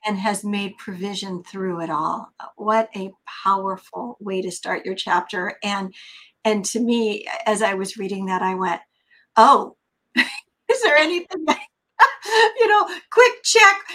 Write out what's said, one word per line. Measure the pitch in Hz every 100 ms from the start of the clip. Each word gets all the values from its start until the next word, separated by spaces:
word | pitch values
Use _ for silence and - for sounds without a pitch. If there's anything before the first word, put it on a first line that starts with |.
| 214
and | 196
has | 214 202
made | 208 202 196 -
provision | - 180 202 196 190 180
through | - 190 190 170
it | 165
all. | 151 165 - - - - -
What | 208 220 220 202
a | 190 - - -
powerful | 190 196 190 190 - 185 247 240
way | 202 190
to | 180
start | 180 185 180 -
your |
chapter. | 185 - 180 185 196 196 -
And, | 202 202 190 - - - - _
and | 226 214 190
to | 240
me, | 240 233 220 208 - -
as | - 202
I | 196
was | 190 190 226
reading | 190 196 190
that, | 185
I | 185
went, | 185 185 170 - _ _ _ _ -
"Oh, | 202 - - - _ _
<laughs> | _ -
is | - - - _ - 523
there | 427 294
anything | 311 349 - 349 311
that," | - - _ _ -
<laughs> | 523 - 403 440 440 453
you | 440
know, | 415 - 359 -
quick | - - -
check. | - 440 403 403 -